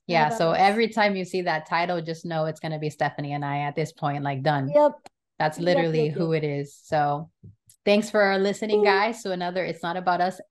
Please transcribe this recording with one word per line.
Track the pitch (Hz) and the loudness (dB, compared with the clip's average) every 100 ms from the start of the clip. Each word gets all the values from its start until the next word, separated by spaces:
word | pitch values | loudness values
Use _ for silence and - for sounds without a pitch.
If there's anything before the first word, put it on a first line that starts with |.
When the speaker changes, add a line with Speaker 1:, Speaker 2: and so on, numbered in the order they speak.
| - | -2
Speaker 1:
Not | |
Speaker 2:
Yeah, | 170 151 | 2 2
Speaker 1:
about | 226 | 2
Speaker 2:
so | 165 | 0
Speaker 1:
us. | 165 | 4
Speaker 2:
every | 190 208 220 | 4 4 0
time | 220 208 190 | 2 0 0
you | |
see | 180 185 | -4 -4
that | 175 156 156 | -2 -4 -2
title, | 165 175 180 | -2 -2 -2
just | 160 165 170 | -4 -8 -6
know | 160 156 | -4 -4
it's | 156 | -4
gonna | 160 156 | -6 -6
be | 151 | -6
Stephanie | - 147 - 143 | -2 -4 -4 -8
and | 143 143 | -6 -4
I | 143 | -4
at | 143 143 | -4 -4
this | 156 | -6
point, | - 151 143 | -4 -6 -4
like, | 143 135 | -4 -2
done. | 139 147 135 | 0 0 2
Speaker 1:
Yep. | 294 294 - - _ _ - | 4 4 2 -18 _ _ -2
Speaker 2:
That's | 156 160 | -2 0
Speaker 1:
Yep, | 170 | 2
Speaker 2:
literally | 180 165 160 151 | 2 2 2 0
Speaker 1:
yep, | 147 | 0
Speaker 2:
who | 165 | 0
Speaker 1:
yep. | 160 | 0
Speaker 2:
it | 151 | -2
is. | 143 143 - | -4 -6 -12
So | - 156 147 143 160 _ - - _ _ - | -4 0 0 -2 -6 _ -20 -20 _ _ 2
thanks | 208 214 | 2 2
for | 214 196 196 | 2 2 4
listening, | 196 196 214 208 | 0 -2 0 2
Speaker 1:
Ooh. | 208 | 4
Speaker 2:
guys, | 196 214 233 | 4 2 -2
to | 202 | -6
another | 180 180 180 | -4 -4 -4
It's | 165 165 | -4 -4
Not | 175 175 | -4 -4
About | 180 175 | 0 2
Us | 180 185 - | 0 -4 -12